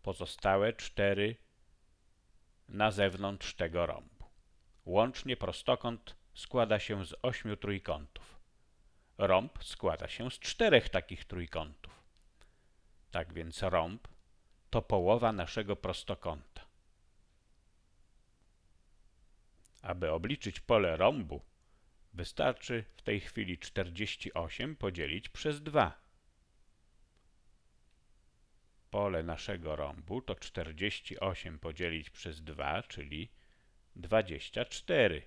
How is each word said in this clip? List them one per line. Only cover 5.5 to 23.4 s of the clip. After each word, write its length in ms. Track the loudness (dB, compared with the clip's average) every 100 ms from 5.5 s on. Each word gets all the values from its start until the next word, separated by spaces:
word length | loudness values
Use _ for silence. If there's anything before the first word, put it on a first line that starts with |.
| -2 0 2 0 -6 -12 -20 _
składa 460 | -16 -2 2 4 4
się 260 | 2 -4 -4
z 100 | -2
ośmiu 360 | -2 -2 -4 -4
trójkątów. 840 | -2 -2 -2 -4 -6 -16 -16 -20 -20 _ _ _ -20 _ _ 0
Rąb 460 | 6 6 4 -10
składa 440 | -10 -2 0 0 -6
się 240 | -6 -8
z 80 | -6
czterech 500 | -8 2 8 8 8
takich 360 | -2 -2 -12 -8
trójkątów. 800 | -8 -4 -6 -6 -12 -20 -20 _ _ _ _ -20 _ _ _ _ -20 _
Tak 220 | -6 -4
więc 300 | -8 -8 -2
rąb 440 | 2 4 2 -4 -12 -20 _ _ _ _ _
to 120 | -2
połowa 500 | 4 4 6 6 4
naszego 440 | 2 -2 -2 -2 -2
prostokąta. 920 | -2 -4 -6 -6 -4 -6 -10 -18 -20 _ _ _ _ _ _ _ _ _ _ _ _ _ _ _ _ _ _ _ _ _ _ -20 -20 _ _ -20 _ _ -20 -10
Aby 300 | -6 -2 0
obliczyć 480 | 0 -2 -4 -6 -8
pole 380 | 4 6 6 6
rąbu, 480 | 4 4 -4 -8 -12 _ _ _ _ _ -16
wystarczy 720 | -10 -8 0 0 0 -4 -4 -4 -10
w 60 |
tej 180 | -2 -2
chwili 380 | -2 -6